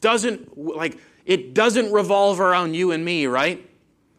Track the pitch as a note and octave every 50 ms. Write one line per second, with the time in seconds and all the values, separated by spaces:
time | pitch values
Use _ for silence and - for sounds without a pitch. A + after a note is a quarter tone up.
0 | - A3+ A#3+ G#3+ G#3+ A#3+ - - - - - C#3+ D3+ E3 - D3+ E3 D3+ - -
1 | - _ _ _ - F3 F#3+ - - B2+ C3 G#3 A3 B3 G#3 B3+ A3+ G3+ G#3 G#3
2 | F#3+ F3 G3+ G3 G3+ G3+ F#3+ F3 F#3+ F3+ F3+ F3+ F3 D#3+ D#3+ F3 F#3 F3+ E3 D#3+
3 | E3 E3+ F3 D#3+ C#3 B2+ B2 C3 D3 F3 E3+ - - - _ _ _ _ _ _
4 | _ _ _